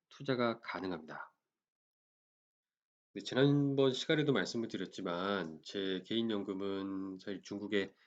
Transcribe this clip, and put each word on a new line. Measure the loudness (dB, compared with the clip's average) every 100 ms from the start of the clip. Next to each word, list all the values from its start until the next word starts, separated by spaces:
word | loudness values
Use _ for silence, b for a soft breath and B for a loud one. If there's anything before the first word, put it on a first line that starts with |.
| _
투자가 | -8 -2 0 2 0
가능합니다. | -6 -6 -4 -6 -8 -12 -12 _ _ _ _ _ _ _ _ _ _ _ _ _ _ _ _ _ _
네, | -12
지난번 | -2 4 6 6 4 4 4
시간에도 | 4 2 2 4
말씀을 | 2 2 -2 -2
드렸지만 | -4 -6 -4 -4 0 2 0 0 -8
제 | -8 -4 -2 -2 -2
개인 | 0 0
연금은 | 0 -2 -2 -2 -2 -4 -4 -6 -8
사실 | -8 -10
중국의 | -6 -6 0 0 0 b